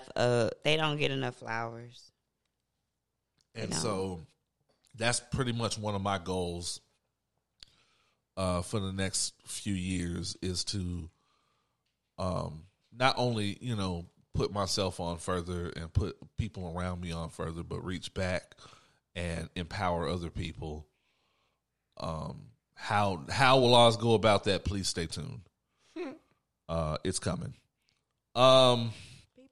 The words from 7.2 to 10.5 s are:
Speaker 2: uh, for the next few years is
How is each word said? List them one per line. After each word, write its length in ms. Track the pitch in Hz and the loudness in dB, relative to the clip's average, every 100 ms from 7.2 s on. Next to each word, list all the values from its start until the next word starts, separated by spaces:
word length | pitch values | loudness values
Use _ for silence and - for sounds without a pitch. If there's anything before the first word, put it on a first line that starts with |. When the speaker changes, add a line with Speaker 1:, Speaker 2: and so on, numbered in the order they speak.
| _ _ _ - - _ _ _ _ _ _ - | _ _ _ -20 -20 _ _ _ _ _ _ -6
Speaker 2:
uh, 240 | 95 87 | -2 -2
for 180 | 87 110 | -2 -4
the 120 | 95 | -4
next 420 | 95 95 - - - | -4 -2 -2 -4 -6
few 300 | - - 104 | -14 -8 -4
years 600 | 95 92 90 87 87 87 - | -2 0 -2 -2 -4 -6 -6
is 240 | 92 | -6